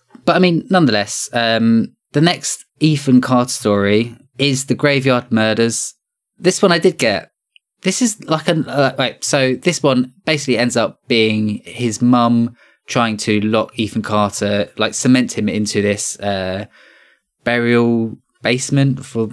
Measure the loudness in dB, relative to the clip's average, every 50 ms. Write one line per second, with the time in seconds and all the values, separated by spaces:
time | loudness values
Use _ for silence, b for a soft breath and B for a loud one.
0 | _ _ -20 -6 0 2 2 4 4 2 2 0 0 0 2 4 4 4 2 0
1 | -2 -4 -6 -10 -8 -6 -4 -2 0 0 2 2 2 2 2 2 0 -2 _ _
2 | _ _ 0 2 2 2 0 -2 -6 -10 -10 -10 -14 _ _ 0 0 0 0 0
3 | 2 4 4 4 4 4 2 0 0 -2 -4 -4 0 0 2 2 2 2 2 2
4 | 0 -2 -8 -18 _ _ _ -2 0 0 0 -2 -2 -4 -4 0 0 0 0 2
5 | 2 2 0 0 0 -2 0 0 2 2 2 0 0 0 -2 -4 -8 -10 -12 _
6 | _ _ _ _ _ _ _ -4 -2 0 0 2 2 2 2 4 2 0 0 0
7 | 0 0 -2 -2 -6 -10 _ _ _ _ _ _ _ _ _ _ -4 -4 -2 0
8 | 0 -2 -2 -4 -6 -4 -4 -2 -2 -2 -2 -2 -2 -2 0 0 0 0 0 -2
9 | -4 -4 -4 -8 -6 -4 -2 0 0 0 0 -2 -2 -2 -2 0 2 2 2 2
10 | 0 -2 -6 _ -4 -4 -4 -2 0 -2 0 0 0 0 0 0 -2 -2 -4 _
11 | _ 0 2 2 2 2 2 0 -2 -2 -4 -6 -10 -14 -8 -4 -4 -4 -2 0
12 | 2 4 4 4 4 4 2 2 0 -2 -4 b b b b b b -4 -2 -2
13 | 0 -2 -2 -4 -2 -2 0 0 0 0 0 0 -2 -2 -4 -6 -6 -4 -4 -6
14 | -4 -2 0 0 0 -2 -2 -4 -4 -2 -2 -2 -4 -4 -4 -4 -4 -4 -4 -2
15 | 2 2 4 2 2 -2 -4 -4 -4 -2 -2 -2 -4 -2 -2 -2 0 0 -2 -2
16 | -6 -10 -10 -8 -6 -4 -4 -4 -4 -6 -6 -8 -10 -12 b b b b b b
17 | b b b b b b _ _ -4 -2 -2 0 0 2 2 2 2 2 2 0
18 | -2 -4 -6 -12 _ _ _ _ -4 -2 -2 -2 -2 0 0 2 2 2 0 -2
19 | -8 -8 -4 -4 -4 -4